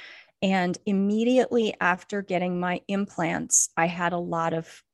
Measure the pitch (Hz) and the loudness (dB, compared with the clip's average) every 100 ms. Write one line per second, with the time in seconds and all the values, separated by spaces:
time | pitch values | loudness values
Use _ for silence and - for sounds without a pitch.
0 | - - - _ 190 190 180 175 - 196 | -20 -20 -20 _ 0 2 0 -2 -2 0
1 | 196 214 233 254 240 240 214 - 180 180 | 2 2 4 4 4 2 0 0 0 0
2 | - 208 196 180 180 180 180 - - 196 | -2 -8 -2 -2 0 -2 -2 -4 -4 -4
3 | 202 - 165 180 165 - - - 170 175 | -4 -4 -2 -2 0 0 0 0 0 0
4 | 175 175 175 170 165 165 165 - _ | -2 -2 -4 -2 -2 -2 -6 -14 _